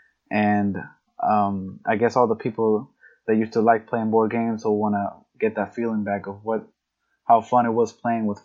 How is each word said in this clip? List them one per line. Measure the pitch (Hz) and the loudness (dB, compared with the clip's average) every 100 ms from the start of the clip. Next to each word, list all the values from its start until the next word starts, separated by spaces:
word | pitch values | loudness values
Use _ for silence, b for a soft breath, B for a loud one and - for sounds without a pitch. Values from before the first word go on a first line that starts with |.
| b b - | b b -6
And, | 107 104 104 101 92 - _ _ - | 0 2 2 0 -4 -10 _ _ -4
um, | 101 104 101 98 95 - - | 0 2 0 -2 -8 -8 -2
I | 110 | 0
guess | 117 127 | 2 4
all | 117 | 2
the | 110 | 2
people | 120 110 110 107 139 _ b b - | -4 -2 0 0 -4 _ b b -2
that | 110 | 0
used | 110 | 0
to | 117 | 2
like | 110 113 - | 2 2 0
playing | 117 110 | -4 0
board | 110 110 | 2 2
games | 117 117 110 | 0 -4 -2
will | 110 104 | -2 0
wanna | 107 101 - - _ - | 0 -2 -4 -8 _ -4
get | 110 107 | -4 -2
that | 98 | -6
feeling | 120 117 110 | -4 -4 -4
back | 104 101 98 | -4 -4 -6
of | 101 | -10
what, | 107 110 - _ _ _ _ _ - | -4 -4 -6 _ _ _ _ _ 2
how | 117 | 2
fun | - 123 117 | 4 2 2
it | |
was | 113 110 | 0 0
playing | - 117 117 | -2 -4 -2
with | 107 101 | -2 -4